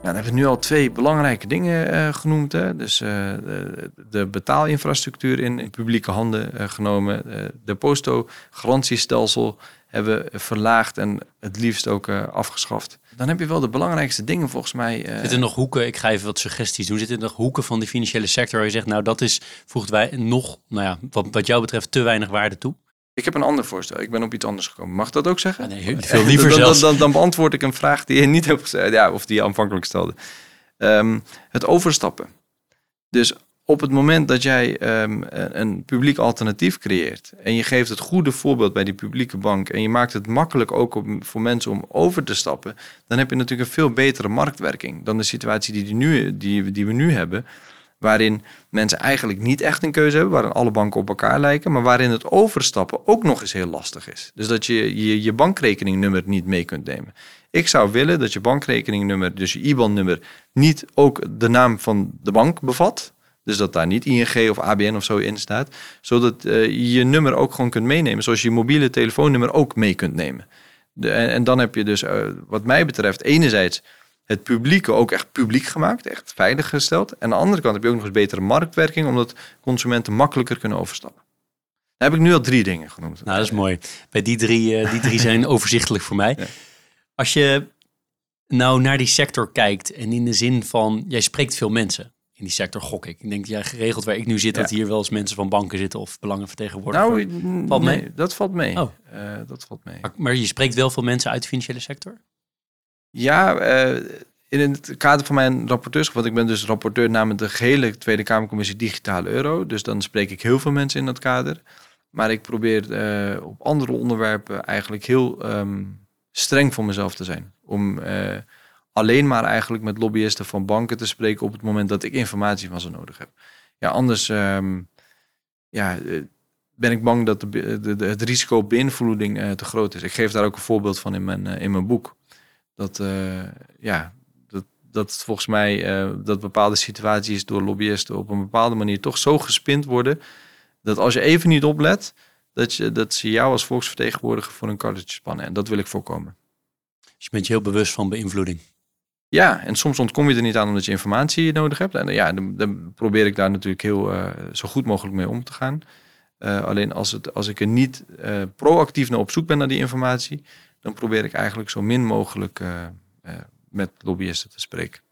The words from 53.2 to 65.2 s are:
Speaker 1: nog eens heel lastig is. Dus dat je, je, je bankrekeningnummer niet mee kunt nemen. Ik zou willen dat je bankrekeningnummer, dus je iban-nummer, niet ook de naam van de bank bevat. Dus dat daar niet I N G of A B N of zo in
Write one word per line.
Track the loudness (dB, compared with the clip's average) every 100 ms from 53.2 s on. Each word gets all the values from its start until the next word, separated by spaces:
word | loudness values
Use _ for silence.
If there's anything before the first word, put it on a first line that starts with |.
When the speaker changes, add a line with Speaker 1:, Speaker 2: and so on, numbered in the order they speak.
Speaker 1:
nog | 4 0
eens | -2
heel | -4 -4
lastig | -6 -10 -14 -16
is. | -16 -18
Dus | -8 -2
dat | -2 0
je, | 0 0 0 0
je, | 2
je | 0
bankrekeningnummer | 2 2 4 2 2 0 2 2 2 0
niet | -2 0
mee | -2
kunt | -2 -8
nemen. | -8 -10 -12 -18 -20 -20 _
Ik | 0 2
zou | 4 4
willen | 4 2 2
dat | 0
je | -2
bankrekeningnummer, | 0 0 0 -2 0 -2 0 0 -2
dus | -2 -4
je | -2
iban-nummer, | 0 2 4 2 2 0 -4 -20 _
niet | 4 4 4 -2
ook | 4 4 4 -8 0
de | 4
naam | 6 6 2
van | 0 0 0 -4
de | 0
bank | 4 4 2
bevat. | -4 2 0 0 -16 _ _ _
Dus | -6 -2
dat | 0
daar | 2 2
niet | 0
I | 2 2
N | 2
G | 4 2
of | 2
A | 0
B | 2
N | 2
of | 0
zo | -2
in | 0